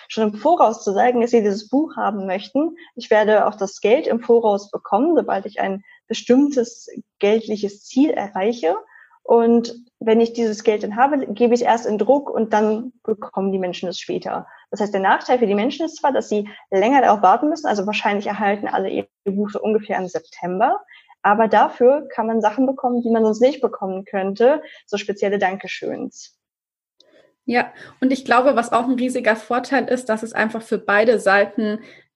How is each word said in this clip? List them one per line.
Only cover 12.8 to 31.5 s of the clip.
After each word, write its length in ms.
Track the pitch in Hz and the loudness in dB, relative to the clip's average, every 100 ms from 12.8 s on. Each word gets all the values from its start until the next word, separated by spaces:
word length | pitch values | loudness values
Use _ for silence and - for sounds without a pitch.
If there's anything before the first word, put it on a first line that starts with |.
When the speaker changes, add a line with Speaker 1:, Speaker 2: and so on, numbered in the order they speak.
| 254 - | -8 -10
Speaker 1:
bekommen 480 | - 214 - - 196 | -8 -8 -8 -6 -4
die 60 | 190 | -2
Menschen 300 | 180 175 180 | -4 -6 -8
es 100 | - | -8
später. 480 | - 180 - 175 - - _ | -8 -8 -6 -10 -10 -20 _
Das 100 | 208 | -6
heißt, 120 | 208 | -4
der 60 | 202 | 0
Nachteil 380 | 190 311 - 254 | 2 2 2 0
für 80 | 214 | 2
die 80 | |
Menschen 320 | 202 247 285 320 | 0 -2 -4 -8
ist 100 | - | -4
zwar, 160 | 294 | -2
dass 160 | 262 - | -2 -2
sie 200 | 208 208 - - | -4 -6 -12 -4
länger 300 | 190 214 277 | 0 2 4
darauf 220 | - 208 | 4 4
warten 260 | 185 220 302 | 4 4 0
müssen, 180 | 330 - | -2 -4
also 200 | 208 196 | -4 -4
wahrscheinlich 400 | 208 214 202 208 | -4 -2 -2 -4
erhalten 420 | 202 202 208 208 | -2 -2 -2 -4
alle 220 | - 190 | -4 -4
ihr 180 | - 196 _ | -6 -8 _
Buch 260 | 202 196 208 | -6 -4 -4
so 100 | 202 | -4
ungefähr 380 | 220 220 214 185 | -2 -2 -2 -6
im 100 | 185 | -6
September, 720 | 160 - - 175 185 254 403 - - _ _ | -8 -12 -12 -6 0 0 0 -8 -20 _ _
aber 260 | 196 208 220 | 2 2 4
dafür 580 | 208 294 - 247 294 269 | 4 2 4 4 4 -2
kann 120 | - 220 | -6 -4
man 160 | 226 | 0
Sachen 240 | 208 214 262 | 0 0 0
bekommen, 340 | 269 247 240 | 0 -2 -2
die 80 | 233 | 0
man 160 | 226 | 2
sonst 160 | 220 214 | 2 2
nicht 220 | 254 302 | 2 2
bekommen 420 | 226 - 190 190 | -4 -4 -8 -8
könnte, 580 | 196 196 196 196 240 302 - - | -8 -6 -4 2 2 2 -4 -20
so 140 | _ 208 | _ -8
spezielle 400 | 208 202 202 202 | -6 -4 -2 0
Dankeschöns. 1000 | 185 196 185 - - - - - - _ _ _ _ _ _ _ _ _ _ _ - | -2 -4 -10 -12 -10 -10 -10 -14 -20 _ _ _ _ _ _ _ _ _ _ _ -4
Speaker 2:
Ja, 260 | 240 247 - - - | -2 -4 -8 -20 -4
und 100 | 262 | -2
ich 120 | 262 | 0
glaube, 320 | - 240 262 240 | 0 2 4 2
was 160 | 233 | 0
auch 120 | 226 | 0
ein 100 | 247 | 0
riesiger 420 | 247 254 254 214 220 | -2 -2 -2 -2 -2
Vorteil 500 | - 247 247 262 226 | -2 -6 -2 -2 -2
ist, 200 | 254 - | -2 -2
dass 140 | 220 | -4
es 100 | 226 | -4
einfach 300 | - 220 220 | -4 -4 -4
für 160 | - 202 | -6 -6
beide 400 | - 202 226 220 | 2 4 4 2
Seiten 600 | 196 196 208 | 4 2 2